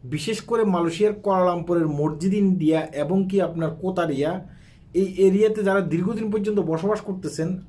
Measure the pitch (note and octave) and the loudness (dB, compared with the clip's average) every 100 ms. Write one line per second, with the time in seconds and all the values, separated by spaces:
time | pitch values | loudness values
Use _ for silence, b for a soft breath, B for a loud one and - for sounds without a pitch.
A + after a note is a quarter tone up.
0 | B2+ D3+ A3 G#3+ - A#3 G#3 F3 E3+ E3 | -8 -6 -4 -6 -2 0 2 2 0 2
1 | G#3 G#3 G#3 F#3+ F3+ F3 E3 E3+ D#3 C#3+ | 0 0 0 2 2 0 0 0 0 0
2 | D3+ D3+ F#3 G3+ G3 F3+ D#3 D#3+ - C#3 | -2 0 0 2 2 4 2 2 0 -6
3 | D3 F#3+ F#3+ G3 F3+ E3 D#3+ - F#3 F#3 | 0 0 2 0 0 -2 -4 -4 -6 -2
4 | E3 C3+ D3 F#3 - B B B B F3+ | -2 0 -2 -4 -10 B B B B -2
5 | F#3+ F#3+ F#3+ F#3+ A3 G#3+ G3 G3 E3+ D#3+ | 0 4 4 6 2 2 2 2 2 0
6 | F#3 A3 A3 G#3 G3+ G#3 D#3+ D#3+ F#3+ G#3+ | 0 -2 -2 -2 0 0 0 -2 0 -2
7 | G#3 F#3 D#3 - E3 F#3 | -4 -8 -8 -6 -4 -4